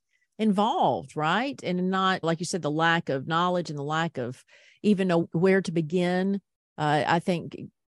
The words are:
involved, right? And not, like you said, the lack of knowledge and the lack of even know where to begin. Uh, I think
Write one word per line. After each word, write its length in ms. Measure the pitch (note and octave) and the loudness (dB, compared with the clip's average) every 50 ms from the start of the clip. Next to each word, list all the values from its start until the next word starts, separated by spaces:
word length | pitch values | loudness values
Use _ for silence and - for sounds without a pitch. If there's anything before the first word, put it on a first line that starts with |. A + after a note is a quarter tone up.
| _ _ _ _ _ _ _ - | _ _ _ _ _ _ _ -2
involved, 760 | G#3+ A3 F#3+ G#3 G#3 A#3 D#4+ F4+ A3+ D#3+ B2 F#2 C#3 C3 - | 0 2 2 4 2 2 2 2 2 2 2 0 -4 -6 -6
right? 440 | D3+ D3+ D#3+ F3 G#3+ B3+ C#4+ C4 - - | -2 0 0 0 0 0 -2 -6 -8 -6
And 260 | F3 F3+ F3+ F3+ F#3 | -4 -2 -2 -2 0
not, 340 | F#3+ F#3+ F#3+ F#3 F#3 - - | 0 0 2 2 0 0 0
like 160 | E3 E3 D#3+ | -2 -2 -2
you 60 | F3 | -2
said, 160 | - - F3+ | -4 -4 -4
the 80 | D3+ D3 | -2 -2
lack 400 | D3+ D#3 D#3+ E3 E3 E3+ - - | 0 2 2 2 2 2 0 -2
of 180 | C3+ C#3 B2+ - | -4 -4 -2 -2
knowledge 440 | E3 E3+ F3 F3+ F3+ F3+ E3 D#3+ | 0 0 0 0 0 -2 -4 -4
and 80 | D3+ C#3+ | -8 -8
the 40 | C#3 | -6
lack 360 | D3 D#3 D#3+ E3 E3 - C3+ | -4 -2 -2 -2 -2 -4 -4
of 260 | A#2+ A#2 B2+ - - _ _ - _ _ _ _ - | -6 -6 -8 -10 -16 _ _ -20 _ _ _ _ 2
even 240 | G#3+ G#3 F3+ F#3+ F#3 | 2 2 2 2 2
know 220 | E3+ E3+ E3+ - | 2 2 2 0
where 320 | - E3 F3+ F#3+ F#3+ F#3+ F#3 | 0 2 4 4 4 4 2
to 80 | - | 0
begin. 720 | D#3+ E3+ E3 D3 F3 F#3 F3 F3 F3+ F3+ F#3+ G3 G3 G3 - _ _ _ _ _ _ - | -2 -2 -2 0 0 0 0 0 0 0 0 0 -2 -4 -6 _ _ _ _ _ _ -4
Uh, 260 | D3+ D3+ D3 D3+ - - | 0 2 2 2 2 2
I 100 | C#3 E3+ | 0 0
think 400 | - - F3+ E3 - D3+ - - - - _ _ _ | 0 0 -2 -2 -4 -8 -12 -14 -16 -16 _ _ _